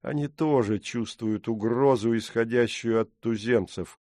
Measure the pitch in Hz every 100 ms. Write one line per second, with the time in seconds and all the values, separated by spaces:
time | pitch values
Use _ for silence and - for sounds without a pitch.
0 | - 147 147 - 156 143 104 104 - 120
1 | 110 - 113 107 113 110 110 117 139 127
2 | 113 113 - 117 117 120 117 - 117 113
3 | 110 _ 117 113 110 120 90 - 87 -